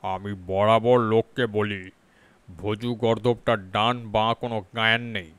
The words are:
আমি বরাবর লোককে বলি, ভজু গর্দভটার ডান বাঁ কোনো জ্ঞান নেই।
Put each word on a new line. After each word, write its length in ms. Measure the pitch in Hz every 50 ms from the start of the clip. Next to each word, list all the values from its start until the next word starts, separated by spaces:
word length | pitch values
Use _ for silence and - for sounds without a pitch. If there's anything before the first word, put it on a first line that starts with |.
আমি 320 | - 98 95 95 98 101 101 95 90
বরাবর 520 | 90 92 95 101 107 113 113 110 120 127 123
লোককে 460 | 117 110 110 113 110 - - - 127
বলি, 440 | 113 104 107 104 104 104 98 92 92 - _ _ _ _ _ _ _ _ _ _ - 92
ভজু 380 | 80 85 104 107 104 113 120 120
গর্দভটার 760 | 107 117 113 117 110 110 123 120 113 - - 117 110 95 92
ডান 380 | 95 107 107 117 123 123 117 110
বাঁ 240 | 101 110 107 110 117
কোনো 260 | - - 123 117 110
জ্ঞান 400 | 95 - - 113 110 110 110 117
নেই। 320 | 120 120 113 104 90 80 80